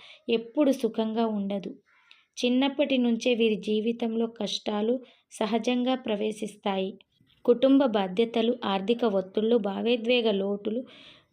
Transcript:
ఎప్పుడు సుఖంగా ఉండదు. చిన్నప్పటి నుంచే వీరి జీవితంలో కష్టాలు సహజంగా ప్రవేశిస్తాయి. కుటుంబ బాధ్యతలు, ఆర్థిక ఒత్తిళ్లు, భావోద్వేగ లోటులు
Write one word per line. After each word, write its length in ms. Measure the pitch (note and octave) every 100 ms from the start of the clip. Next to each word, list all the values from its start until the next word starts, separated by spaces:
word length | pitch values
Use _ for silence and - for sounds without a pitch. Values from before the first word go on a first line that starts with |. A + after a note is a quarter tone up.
| - - -
ఎప్పుడు 440 | A3+ A#3 D4 C#4
సుఖంగా 540 | B3+ A3 A3 A3 A3 A3+
ఉండదు. 460 | G#3 G3 G3+ F3+ - _ _ _ _ _ -
చిన్నప్పటి 600 | B3 B3+ C#4 C#4 C#4+ C4
నుంచే 320 | A#3+ A#3 B3+
వీరి 220 | A3+ A3+ G3+
జీవితంలో 720 | F#3+ G#3+ A3 A#3 A#3 A3+ A3+
కష్టాలు 680 | - G3+ - - G#3 G#3+ B3+ - _ _
సహజంగా 640 | - G#3+ A3+ A#3 B3 B3
ప్రవేశిస్తాయి. 960 | C4 B3 G#3 G#3+ G#3 G#3 - G#3 F#3+ F#3+ - _ _ _ _
కుటుంబ 400 | - A#3+ C4+ C#4
బాధ్యతలు, 680 | C4+ G#3 F#3+ F#3 A#3 A#3 A3+ B3
ఆర్థిక 400 | G#3+ G3 G3 A#3
ఒత్తిళ్లు, 520 | A#3+ G3 F#3 - A3 A#3+
భావోద్వేగ 760 | G3 G3 A3 B3 A3 B3 A3+
లోటులు 500 | G3 G3 G3+ G#3+ A3+ C4 - - - _